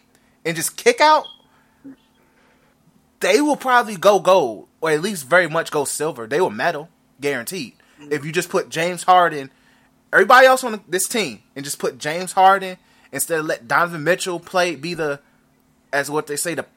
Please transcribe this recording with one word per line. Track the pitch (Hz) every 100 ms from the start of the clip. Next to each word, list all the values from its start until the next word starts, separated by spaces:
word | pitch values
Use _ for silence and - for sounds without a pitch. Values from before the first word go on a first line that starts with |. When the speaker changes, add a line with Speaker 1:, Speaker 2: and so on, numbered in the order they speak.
| _ _ _ _ 160
Speaker 1:
and | 165
just | - -
kick | 233 240
out, | 302 311 - - _ _ _ _ 269 269 _ _ _ _ _ _ _ _ _ _ _ -
they | 185 220
will | 294 277
probably | 262 247 220 196
go | 185 196
gold, | 175 190 131 98 - -
or | 160
at | 151
least | 196 190 127
very | 175 165
much | 160 156
go | 151
silver. | 135 - 151 131 110
They | 143
will | 170
medal, | 107 156 156 160 _ _ _
guaranteed. | 143 135 117 185 120 _ _ _
Speaker 2:
Mm-hmm. | 147
Speaker 1:
If | 147
you | 151
just | 160 175
put | 190 127
James | 151 170 175
Harden, | - 180 170 151 135 _ _ _ _ _ _
everybody | 160 208 254 262
else | 262
on | 254 214 -
this | 180 -
team, | 233 170 101 _ 139
and |
just | 139 -
put | 175 131
James | 151 165 185
Harden | - 190 196 190 185 _ _ _
instead | 135 - 165
of | 156
let | - 117
Donovan | 143 170 170
Mitchell | 151 175 185 175
play, | - 185 180 139
be | 160
the, | 165 156 143 _ _ _ _ _ _ _
as | 139 139
what | 151 147
they | 147
say, | 175
the | 147 -